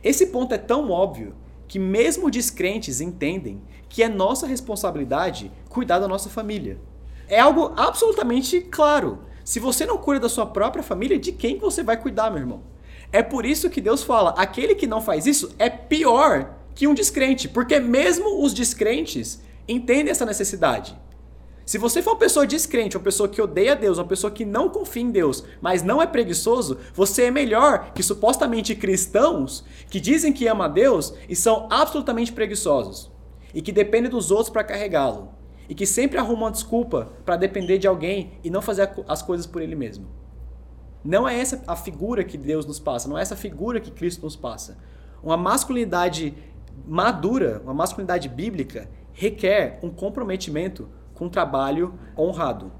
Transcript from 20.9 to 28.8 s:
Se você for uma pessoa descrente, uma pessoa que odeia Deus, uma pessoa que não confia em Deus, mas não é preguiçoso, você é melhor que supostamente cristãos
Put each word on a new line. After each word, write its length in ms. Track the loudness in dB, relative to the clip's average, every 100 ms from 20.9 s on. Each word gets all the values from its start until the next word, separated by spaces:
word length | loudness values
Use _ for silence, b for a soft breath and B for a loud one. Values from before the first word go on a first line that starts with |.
| -18 -20 -20 -20 -20 b b
Se 120 | -6 -2
você 240 | 0 2
for 100 | 2
uma 80 | 4
pessoa 280 | 4 6 4
descrente, 480 | 2 0 0 0
uma 80 | -2
pessoa 240 | -2 0 0
que 140 | 0
odeia 340 | 0 2 2
Deus, 220 | 4 2 0
uma 100 | -2
pessoa 240 | -2 -4
que 140 | -4
não 240 | -4 0 0
confia 340 | -2 -6 -4
em 80 | 0
Deus, 320 | 2 2 0 B B
mas 240 | 0 0
não 180 | 2 2
é 60 | 2
preguiçoso, 680 | 2 0 0 2 2 0 -6 B
você 300 | 0 2 4
é 80 | 2
melhor 600 | 2 2 6 6 4 -2
que 100 | -4
supostamente 720 | -2 2 2 4 2 0 -2
cristãos 920 | -2